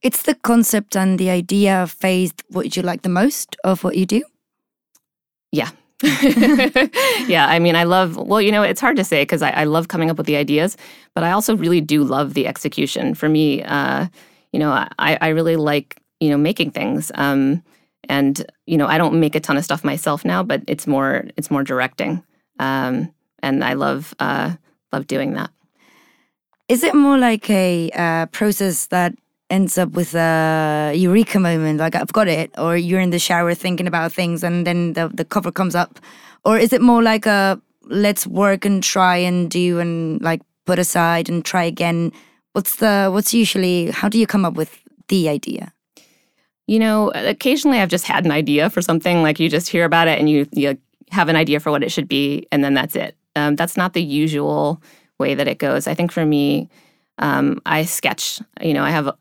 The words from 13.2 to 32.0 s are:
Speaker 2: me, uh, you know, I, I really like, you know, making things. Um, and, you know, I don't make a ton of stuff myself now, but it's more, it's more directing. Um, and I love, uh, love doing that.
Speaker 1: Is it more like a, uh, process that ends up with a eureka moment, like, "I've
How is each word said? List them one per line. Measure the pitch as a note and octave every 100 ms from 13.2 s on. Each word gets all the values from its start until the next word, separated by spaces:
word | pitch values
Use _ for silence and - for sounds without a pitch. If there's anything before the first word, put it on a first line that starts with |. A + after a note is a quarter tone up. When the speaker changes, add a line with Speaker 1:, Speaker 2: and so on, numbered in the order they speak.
| D#3
Speaker 2:
me, | D#3 D3+ C#3
uh, | - C#3+ C#3 C3+ F3 - - _ _
you | -
know, | D3+ C3 - -
I, | D3+ D#3
I | D#3+
really | D#3+ E3 E3
like, | D3+ D3 C3+ - _ _
you | D#3
know, | C#3+
making | D3+ - D3+
things. | - - D3 D#3 -
Um, | C#3 C#3 C3+ E3 - _ _ _ -
and, | C#3 C#3 C#3 - _ -
you | E3
know, | C#3+
I | D#3
don't | E3+ E3
make | D#3
a | D#3
ton | - C#3
of |
stuff | E3 -
myself | D3+ C#3+ - D3
now, | E3 F3+
but | F#3 C#3 -
it's | D3 -
more, | C3+ C3+ C3+ - -
it's | D3
more | C#3+
directing. | C#3 C3 B2+ - - F3 - _ _ _
Um, | C3+ C3+ C3 B2+ E3 _ _ _
and | C#3 C3+
I | C3
love, | C3+ C#3 C#3 D#3 -
uh, | C#3 C#3 - E3+ _ _ _
love | - C#3
doing | C#3 C#3
that. | C#3 - _ _ _ _ _ _ _ _ _ _ _ _
Speaker 1:
Is | B3
it | E4
more | D4 C#4 C#4
like | B3 A3 -
a, | G3+ F#3 F3 E3
uh, | - E3+ E3 E3
process | - G#3 G3+ G3 E3+ -
that | F3+ F3 - _ _ _
ends | F#3+ F#3 -
up | F3+
with | D#3 E3+
a | E3 E3 D#3+ D#3+ D#3+ D#3 D3+ D3+ D3+
eureka | F3+ G3 A3 G#3
moment, | F3+ E3 D#3 D3+
like, | D#3+
"I've | E3+